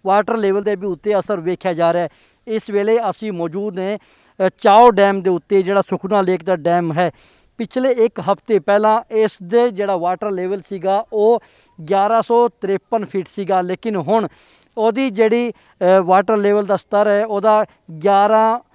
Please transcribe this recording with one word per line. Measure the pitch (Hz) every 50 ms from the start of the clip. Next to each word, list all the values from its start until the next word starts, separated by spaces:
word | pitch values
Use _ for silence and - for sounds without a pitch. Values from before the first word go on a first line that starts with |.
| _
ਵਾਟਰ | 190 196 208 208 - 233
ਲੈਵਲ | 226 208 196 190 202
ਦੇ | 202 208 208
ਵੀ | 185 190
ਉੱਤੇ | 202 175 147 - 208 208 190
ਅਸਰ | 175 - 208 180
ਵੇਖਿਆ | 160 175 180 - - 190 170
ਜਾ | 156 170 165 170
ਰਿਹਾ | 175 175
ਹੈ। | 151 _ _ _ _ _ _ _
ਇਸ | 240 220 220 - -
ਵੇਲੇ | 202 202 202 214 226 233 226 196
ਅਸੀਂ | 170 - 220 214
ਮੌਜੂਦ | 190 170 170 165 151 196 202 214 180 190
ਨੇ, | 185 196 208
ਅ, | 202 _ _ _ _ _ _ _ - 190 185 _ _
ਚਾਓ | - 214 196 220 240 247
ਡੈਮ | 208 202 196 196 196 196
ਦੇ | 175 190
ਉੱਤੇ, | 180 170 _ _ 202 196
ਜਿਹੜਾ | 185 175 202 196
ਸੁਖਨਾ | 180 - 196 - - 185 214 202
ਲੇਕ | 190 180 185 170 160
ਦਾ | 185 185
ਡੈਮ | 170 143 170 170 175 170 165 151
ਹੈ। | 165 180 160 - _ - _ _ _ _ _ _
ਪਿਛਲੇ | - 233 - - 254 254 269
ਇੱਕ | 247 247 220 233 _ -
ਹਫ਼ਤੇ | 170 185 196 - _ - 220 190
ਪਹਿਲਾਂ | 147 - 202 208 214 214 220 233 226 _
ਇਸ | 240 220 220 214 - - 190
ਦੇ | 175 214 240 240 247
ਜਿਹੜਾ | 202 180 202 196 196
ਵਾਟਰ | 175 170 180 185 175 214 208
ਲੈਵਲ | 196 180 180 185 202 196
ਸੀਗਾ, | 170 _ 202 185 160 190 196 202 226 _ 233
ਉਹ | 214 208 220 240 220 _ _ _ _ _ _ _ - 160 147
ਗਿਆਰਾਂ | 196 196 196 208 226 226
ਸੌ | 214 - 233 233 240 233 _ _
ਤਰੇਪਨ | - 190 196 185 _ _ 240 226 202
ਫੀਟ | 160 - 196 170 - -
ਸੀਗਾ, | - 196 170 196 185
ਲੇਕਿਨ | 180 180 185 - - 226 214
ਹੁਣ | 185 147 147 214 226 202 156 _ _ _ _ _ _ _ _ _
ਉਹਦੀ | 233 214 226 208 254 269 262
ਜਿਹੜੀ, | 196 202 226 220 226 240 240 240
ਅ, | 208 _ _ _ _ _ 190 180 190 190
ਵਾਟਰ | 180 170 185 196 196 - 220
ਲੈਵਲ | 214 202 202 202 208 208
ਦਾ | 190 202
ਸਤਰ | 180 - _ 214 202 214
ਹੈ, | 214 202 202 214
ਉਹਦਾ | 226 208 202 196 220 214 214 208 - _ _ _ - 165 156 151
ਗਿਆਰਾਂ | 202 196 196 202 208 220 220 220 220 226 247 _ _